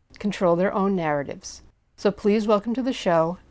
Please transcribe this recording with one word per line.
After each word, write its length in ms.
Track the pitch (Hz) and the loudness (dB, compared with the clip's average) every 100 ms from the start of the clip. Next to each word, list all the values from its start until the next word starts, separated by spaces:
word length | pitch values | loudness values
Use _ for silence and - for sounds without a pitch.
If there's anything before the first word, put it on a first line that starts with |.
| _ - | _ -8
control 380 | 208 190 180 170 | -6 0 2 2
their 160 | 190 | 2
own 240 | - 190 196 | 0 0 0
narratives. 640 | 160 147 139 - - - - _ _ - | 0 -2 -4 -10 -14 -18 -20 _ _ -4
So 120 | 208 | -2
please 360 | 196 214 208 208 | 0 2 2 2
welcome 280 | 208 214 233 | 0 0 -4
to 60 | |
the 120 | 262 | -4
show, 420 | 254 - 170 160 185 - | -2 2 2 2 -2 -12